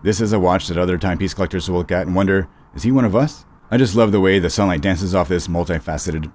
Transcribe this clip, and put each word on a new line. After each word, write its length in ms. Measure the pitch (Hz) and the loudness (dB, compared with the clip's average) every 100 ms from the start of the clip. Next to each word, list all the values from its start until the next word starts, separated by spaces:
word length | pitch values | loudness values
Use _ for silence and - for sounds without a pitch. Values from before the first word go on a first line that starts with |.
This 180 | 95 104 | -2 0
is 140 | 110 | 0
a 40 | 104 | 2
watch 300 | 90 92 - | 2 2 -2
that 80 | 85 | -2
other 220 | 90 90 | 0 0
timepiece 340 | 95 85 95 | -2 -2 -4
collectors 380 | - 90 92 82 | -4 -4 -4 -4
will 80 | 90 | -4
look 120 | 87 | -2
at 160 | 90 87 | -2 -2
and 80 | |
wonder, 320 | 90 98 95 92 - - | 0 2 2 0 -10 -20
"Is 80 | - | -6
he 100 | 113 | 0
one 140 | 135 117 | 2 2
of 100 | 101 | 2
us?" 300 | 151 - - - - | 0 -4 -20 -20 -2
I 80 | 120 | 0
just 180 | 127 101 | 2 4
love 160 | 110 | 4
the 80 | 101 | 4
way 180 | 95 98 | 4 4
the 120 | 85 | 2
sunlight 320 | - 101 85 | 0 0 0
dances 320 | 98 90 92 | 0 -2 0
off 140 | 92 87 | 0 0
this 200 | 90 80 | -2 -2
multifaceted 840 | 85 85 82 - 76 - 80 78 | -4 -2 -4 -4 -8 -6 -6 -8